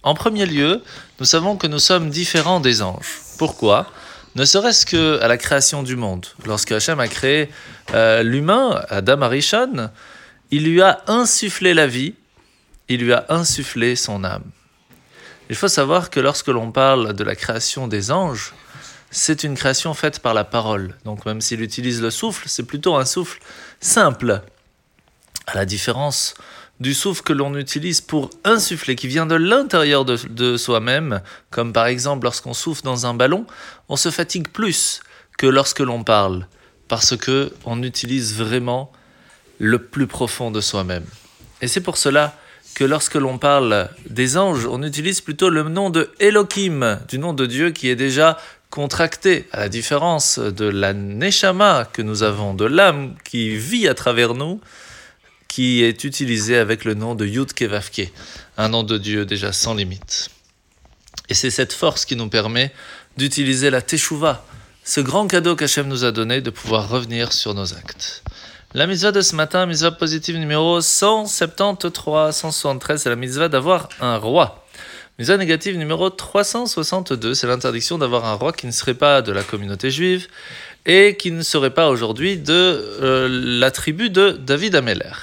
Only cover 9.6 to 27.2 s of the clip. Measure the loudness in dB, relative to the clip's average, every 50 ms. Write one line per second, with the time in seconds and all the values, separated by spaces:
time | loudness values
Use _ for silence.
9.6 | 0 0 -2 -6 -6 -6 -10 -16 -20 -20 -20 -20 -20 -20 _ _ _ _ -2 0
10.6 | 2 4 6 8 8 8 6 4 0 0 2 2 2 2 0 0 -2 -4 -4 0
11.6 | 2 4 6 6 4 4 2 -2 -4 -4 -8 _ _ _ _ _ _ _ _ _
12.6 | _ _ -20 -20 _ -4 -2 0 4 4 2 2 2 0 0 0 2 0 -2 -2
13.6 | -6 -6 -2 0 0 0 0 0 -4 -4 -4 -6 -4 -6 -6 -8 -10 -16 -20 _
14.6 | _ _ _ _ _ _ -20 _ _ _ _ -20 -20 -20 -20 -20 _ -10 -4 -2
15.6 | 0 2 2 2 2 4 2 0 0 0 -2 2 2 2 0 0 -2 0 0 0
16.6 | -2 -2 0 2 4 4 4 4 2 -2 -2 -2 -4 -4 -4 -4 -6 -6 -4 -2
17.6 | -2 -4 -4 -4 -4 -4 -4 -4 -2 0 0 0 0 -2 -4 -6 -10 -12 -14 -20
18.6 | -20 -20 -20 -20 -20 -20 -20 -20 _ _ -4 -2 0 0 0 0 -2 -6 -4 -2
19.6 | 0 0 0 0 -2 -4 -4 -2 -2 -4 -4 -2 -2 0 0 0 0 0 -2 -2
20.6 | 0 0 -2 -2 -4 -6 -10 _ _ -12 -12 -8 -8 -8 -6 -4 -4 -4 -4 -4
21.6 | -6 -8 -6 -4 -4 -4 -2 -2 -2 -4 -2 -2 -4 -4 -6 -6 -8 -8 -6 -6
22.6 | -6 -8 -8 -2 0 2 2 2 0 0 -2 -2 -4 -4 -8 -16 -18 -20 -20 -20
23.6 | -20 -20 -18 _ -2 2 4 6 6 4 4 0 0 0 0 0 -2 -12 _ _
24.6 | _ _ _ _ _ _ _ _ _ _ _ _ _ _ _ -14 -12 -6 -4 -2
25.6 | -2 -2 -2 -4 -2 -4 -2 -2 -2 -2 -2 -2 -4 -4 -8 -12 -20 -20 -20 -20
26.6 | -20 _ _ _ -4 -2 -2 0 -2 -2 -4 -2